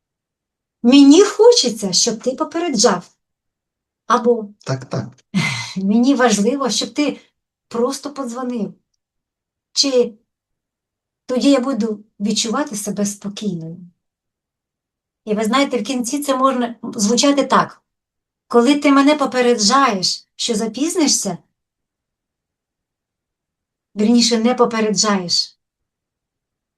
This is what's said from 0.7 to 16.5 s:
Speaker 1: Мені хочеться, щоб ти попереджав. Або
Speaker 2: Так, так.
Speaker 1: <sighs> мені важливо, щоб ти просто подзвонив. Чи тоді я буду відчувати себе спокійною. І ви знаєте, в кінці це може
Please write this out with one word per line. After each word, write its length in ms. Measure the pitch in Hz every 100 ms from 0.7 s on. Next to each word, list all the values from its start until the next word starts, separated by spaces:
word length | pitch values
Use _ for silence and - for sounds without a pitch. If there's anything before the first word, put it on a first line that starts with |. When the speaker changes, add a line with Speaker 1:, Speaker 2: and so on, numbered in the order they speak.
| _
Speaker 1:
Мені 380 | 240 285 277 320
хочеться, 720 | 415 - 453 480 240 214 190
щоб 260 | 175 - 220
ти 120 | 247
попереджав. 840 | 262 302 339 339 240 226 180 - _ _ _ _ _ _ _ _ _ -
Або 420 | 226 226 226 208 - -
Speaker 2:
Так, 200 | 131 -
так. 220 | 131 - - _ 196 -
Speaker 1:
<sighs> 320 | 123 - 190
мені 380 | 190 220 254 262
важливо, 540 | 247 202 208 277 247
щоб 240 | 220 -
ти 260 | - 285 - _ _ _ _ _
просто 460 | 233 254 277 285
подзвонив. 600 | 285 247 240 247 247 180 - _ _ _ _ _ _ _ _ _
Чи 400 | - 277 247 233 - _ _ _ _ _ _ _ _ _ _ -
тоді 260 | 254 277
я 80 | 269
буду 440 | 254 226 226 214 - -
відчувати 560 | 208 220 226 254 294 208
себе 300 | 208 202 202
спокійною. 720 | - 202 - 208 165 165 170 - _ _ _ _ _ _ _ _ _ _ _ _ _ -
І 80 |
ви 120 | 208 220
знаєте, 360 | 262 285 247
в 20 |
кінці 400 | 208 254 233 285
це 140 | 277 254
може 380 | 269